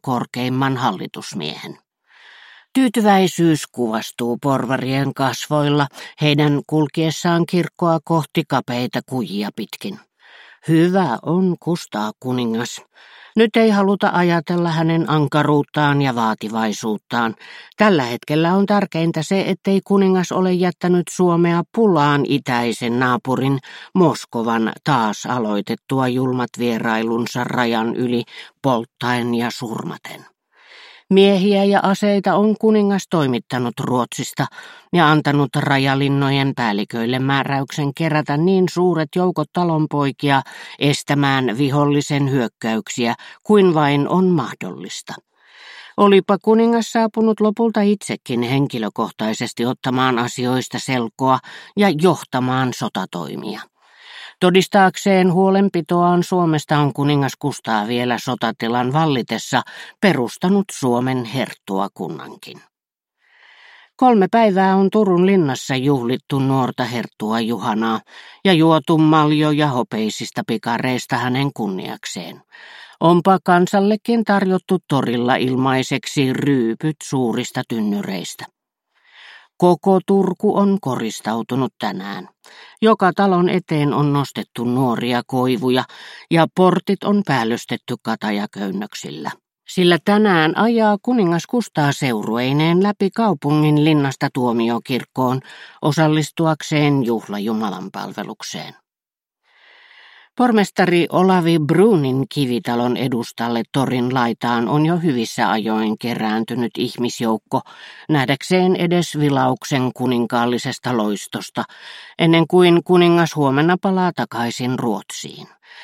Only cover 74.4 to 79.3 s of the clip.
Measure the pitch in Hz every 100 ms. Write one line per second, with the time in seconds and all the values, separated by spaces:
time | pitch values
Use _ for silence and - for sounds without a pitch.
74.4 | 190 185 - 185 - 139 113 120 120 123
75.4 | 123 127 131 131 127 139 - - 131 127
76.4 | 135 135 113 113 156 151 - 139 123 113
77.4 | 123 - 127 117 104 101 95 95 87 -
78.4 | - _ _ _ _ _ _ - -